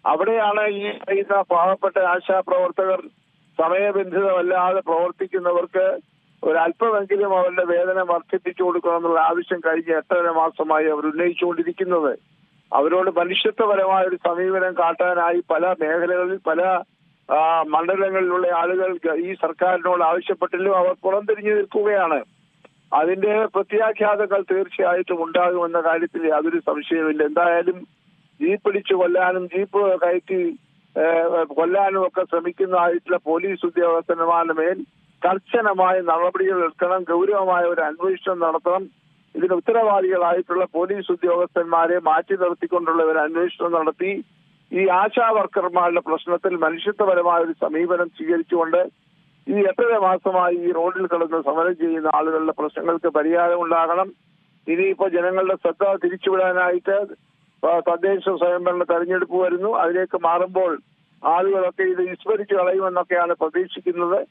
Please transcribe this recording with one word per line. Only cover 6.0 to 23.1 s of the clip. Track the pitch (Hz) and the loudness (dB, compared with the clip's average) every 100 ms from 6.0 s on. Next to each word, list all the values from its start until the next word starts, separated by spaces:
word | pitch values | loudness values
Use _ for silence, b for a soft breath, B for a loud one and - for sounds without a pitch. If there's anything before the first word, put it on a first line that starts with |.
| _ _ _ _ | _ _ _ _
ഒരല്പമെങ്കിലും | - 160 165 - 226 208 196 202 202 185 | -2 2 0 0 0 0 0 0 2 2
അവരുടെ | 180 180 | 2 0
വേതനം | 175 175 180 185 180 | 0 0 2 0 0
വർദ്ധിപ്പിച്ചു | 170 - 185 180 185 | -2 -2 -6 -6 -2
കൊടുക്കണമെന്നുള്ള | 180 170 175 170 170 165 | -2 0 0 0 0 2
ആവശ്യം | 160 170 175 180 | 2 0 -4 -4
കഴിഞ്ഞ | 165 165 165 160 | 0 -2 0 -2
എട്ടര | - 180 170 | 0 0 2
മാസമായി | 165 165 - 156 156 | 0 0 -2 0 2
അവർ | 156 151 156 | 2 0 -4
ഉന്നയിച്ചുകൊണ്ടിരിക്കുന്നത്. | 151 175 170 175 170 165 175 185 175 147 - _ _ _ _ _ | -2 -2 0 -2 -2 -4 -4 -2 0 0 -4 _ _ _ _ _
അവരോട് | - 151 185 185 170 | 0 2 2 2 0
മനുഷ്യത്വപരമായ | 175 190 214 208 214 196 190 190 | 0 0 -2 0 0 2 2 2
ഒരു | 185 180 | 0 -2
സമീപനം | 175 175 185 190 185 | -4 -2 -2 0 -2
കാട്ടാനായി | 180 170 165 180 175 170 175 - | 0 -2 0 0 2 0 -2 0
പല | 160 175 175 | 0 0 0
മേഖലകളിൽ, | 156 165 170 180 180 190 - | -2 -2 0 -2 -2 -4 -2
പല, | 160 185 180 - _ _ _ - | 0 0 -2 -4 _ _ _ -2
ആ, | 147 160 165 | 0 2 0
മണ്ഡലങ്ങളിലുള്ള | 156 156 170 190 196 190 185 180 175 | 0 0 0 0 0 0 0 0 0
ആളുകൾ | 170 170 185 190 180 165 | 0 0 -2 -2 -2 -4
ഗ-, | 156 | -2
ഈ | 175 | -4
സർക്കാരിനോട് | 185 160 156 180 180 175 175 | -4 -6 0 0 0 0 0
ആവശ്യപ്പെട്ടില്ലോ, | 165 175 175 185 185 180 190 | 2 0 -2 -4 -2 -2 0
അവർ | 190 180 185 | 2 2 0
പുറംതിരിഞ്ഞു | 185 196 208 214 208 | -2 0 -2 -2 0
നിൽക്കുകയാണ്. | 214 196 214 208 202 170 143 - _ _ _ - _ _ | 0 0 0 0 2 2 0 -4 _ _ _ -20 _ _
അതിന്റെ | 143 160 | 0 2